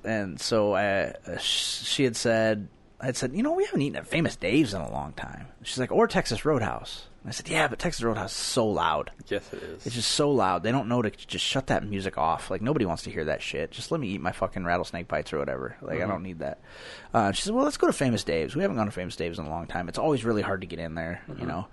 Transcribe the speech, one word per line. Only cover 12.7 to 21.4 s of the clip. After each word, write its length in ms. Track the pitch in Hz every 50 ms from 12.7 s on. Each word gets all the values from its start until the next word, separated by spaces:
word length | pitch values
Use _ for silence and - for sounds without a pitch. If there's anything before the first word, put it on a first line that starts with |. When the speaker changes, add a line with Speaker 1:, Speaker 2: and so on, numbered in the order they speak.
| 156 143 110
Speaker 1:
wants 200 | 90 82 - -
to 60 | 87
hear 120 | - 87 78
that 140 | 76 73 -
shit. 280 | - - - 69 80 -
Just 220 | - - - -
let 80 | 165 165
me 80 | 135 92
eat 120 | 98 82
my 120 | 69 90
fucking 320 | - - - 90 - 98 90
rattlesnake 420 | 85 85 90 85 - - 82 87
bites 260 | - 82 76 76 -
or 60 | - 76
whatever. 380 | 71 69 65 64 65 58 - -
Like, 180 | - - - 80
I 20 |
Speaker 2:
Mm-hmm. 80 | 87 101
Speaker 1:
don't 120 | 98 82 90
need 140 | 95 90 80
that. 180 | 71 71 78 - - - - - - - - - - - -
Uh, 160 | 117 104 101
she 100 | - -
said, 120 | - 196 220
"Well, 100 | 254 277
let's 120 | 294 -
go 100 | - -
to 60 | 330
Famous 300 | - - 143 127 117 95 -
Dave's. 300 | - 80 80 78 - 120
We 60 | 151
haven't 140 | 196 196 175
gone 100 | 117 107
to 60 | 101
Famous 220 | - 90 90 85 -
Dave's 220 | - 87 85 82 90
in 80 | 78
a 40 | 73
long 160 | 78 85 85 82
time. 200 | - 87 90 85
It's 100 | - -
always 260 | - 156 147 123 110
really 180 | 117 110 104
hard 180 | 92 90 98 92
to 40 | 92
get 120 | 85 80 80
in 140 | 85 80 80
there, 260 | 82 82 82 87 - - -
you 60 | 73
Speaker 2:
Mm-hmm. 120 | -